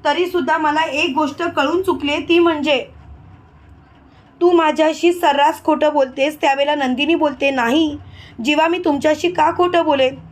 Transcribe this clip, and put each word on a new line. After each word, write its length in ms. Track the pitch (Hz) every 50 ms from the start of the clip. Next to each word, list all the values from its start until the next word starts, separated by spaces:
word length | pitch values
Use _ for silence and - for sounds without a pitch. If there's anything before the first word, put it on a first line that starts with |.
| _
तरीसुद्धा 520 | 311 285 330 359 339 - 349 269 254 311
मला 240 | 330 311 302 294 311
एक 320 | 320 320 262 294 330 339 262
गोष्ट 280 | 302 311 269 285 - 339
कळून 380 | 339 - 320 277 285 330 359
चुकली, 380 | 381 381 311 262 - 285 294 330
ती 200 | - - 339 349
म्हणजे 480 | 339 339 320 302 277 302 285 247 - - - - - - - - - - - - - - _ - - - - - - _ - - _ - - - - - - _
तू 100 | 349 349
माझ्याशी 640 | 359 339 330 311 302 311 311 311 311 302 - 339 349
सर्रास 500 | 359 - 302 285 285 285 302 320 - -
खोटं 300 | - 302 - 311 302 294
बोलतेस." 480 | 294 269 254 254 - 269 302 302 -
त्यावेळेला 340 | - 294 269 277 277 285 302
नंदिनी 400 | 294 277 254 254 240 294 294 339
बोलते, 340 | 330 311 294 269 - 285 277
"नाही 480 | 277 262 233 233 254 320 330 302 294 294 - - - - - - - - 226
जीवा, 220 | 269 294 294 311
मी 100 | 330 349
तुमच्याशी 540 | 370 359 330 285 277 - 302 311 302 - 339
का 200 | 359 - - 339 330
खोटं 260 | - 349 359 359 339 330
बोलेन?" 300 | 311 294 277 262 254 269 - - -